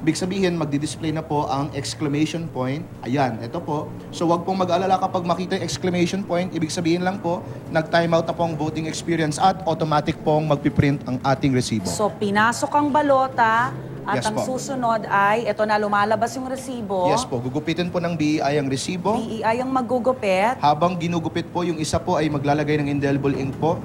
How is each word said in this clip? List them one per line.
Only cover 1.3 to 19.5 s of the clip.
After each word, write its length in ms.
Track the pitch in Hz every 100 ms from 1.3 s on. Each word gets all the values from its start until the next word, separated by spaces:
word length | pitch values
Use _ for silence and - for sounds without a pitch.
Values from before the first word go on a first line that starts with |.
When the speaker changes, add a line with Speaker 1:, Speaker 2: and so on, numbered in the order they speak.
| 147 147
Speaker 1:
ang 240 | 135 139
exclamation 800 | 143 139 - 156 143 156 170 165
point. 320 | - 127 143 175 - 120
Ayan, 320 | 127 131 110
ito 160 | 117 170
po. 240 | 170 151 - - -
So, 160 | - 170
wag 160 | 170
pong 160 | 175 190
mag-alala 400 | 180 170 185 185
kapag 240 | 185 185
makita 320 | 175 175 180 185
yung 80 |
exclamation 640 | 170 - 185 180 175 196 196
point. 240 | 175 185
Ibig 160 | 165 160
sabihin 400 | - 165 175 180
lang 160 | 196
po, 160 | 170 180 - - -
nag-time 400 | 160 156 170 170
out 160 | 165 170
na 80 | 165
po 80 |
ang 160 | 170 156
voting 240 | 156 156
experience 560 | 156 - - 165 156 151
at 240 | 190 185
automatic 560 | - 160 160 151 147 156
pong 320 | - 151 156
magpiprint 480 | 143 147 - 147 139 135
ang 160 | 127
ating 320 | 135 135 143 127
resibo. 320 | 120 113 92
Speaker 2:
So, 240 | - 208
pinasok 560 | - 208 202 220 269 285 294
ang 160 | 294
balota 800 | 285 294 269 262 262 226 226 247 - - -
at 160 | - 202
Speaker 1:
Yes 80 | 214
Speaker 2:
ang 80 | 214
Speaker 1:
po. 80 |
Speaker 2:
susunod 640 | 214 254 247 262 240 226 196
ay, 400 | 202 202 220 226
ito 160 | 208
na, 160 | 214 214
lumalabas 560 | 208 202 208 220 233 269
yung 160 | 262
resibo. 560 | 262 - 247 208 196 180
Speaker 1:
Yes 160 | 190
po, 160 | - 127
gugupitin 480 | 123 135 151 160 175
po 160 | 175
ng 160 | 170 170
B 240 | 151 151
E 0 |
I 160 | 139 147
ang 80 | 135
resibo. 480 | 135 - 180 185 226
Speaker 2:
B 240 | 220 220
E 80 |
I 160 | 208